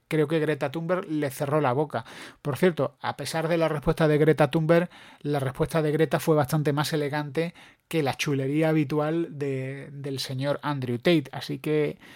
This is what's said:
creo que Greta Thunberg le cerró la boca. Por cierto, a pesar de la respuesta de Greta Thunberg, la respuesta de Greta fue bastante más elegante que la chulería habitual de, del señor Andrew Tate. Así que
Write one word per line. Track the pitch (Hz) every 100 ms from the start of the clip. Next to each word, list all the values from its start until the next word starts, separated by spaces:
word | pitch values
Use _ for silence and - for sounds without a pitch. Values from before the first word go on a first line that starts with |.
| -
creo | 160 151
que | 165
Greta | 151 147 143
Thunberg | 147 165 180 190
le | 156 147
cerró | 139 143 151
la | 143
boca. | 123 151 117 - - - -
Por | - 131
cierto, | 185 160 135 -
a | 120 -
pesar | 143 165 156
de | 170
la | 160
respuesta | 151 165 160 160
de | 151
Greta | 151 147 147
Thunberg, | 170 156 170 175 - - -
la | 147 147
respuesta | 135 127 151 165
de | 151
Greta | 151 156 160
fue | -
bastante | 156 135 160 147
más | 143 151
elegante | 160 147 151 147 135 165 - - _ -
que | 165
la | 143 -
chulería | - 139 135 151 160
habitual | 156 143 151 151 165 165 143
de, | 139 135 131 139 139
del | 139 139 135
señor | - 131 139 143
Andrew | 143 143 123 120
Tate. | 180 170 139
Así | 143 - 143
que | 151 151 151 - -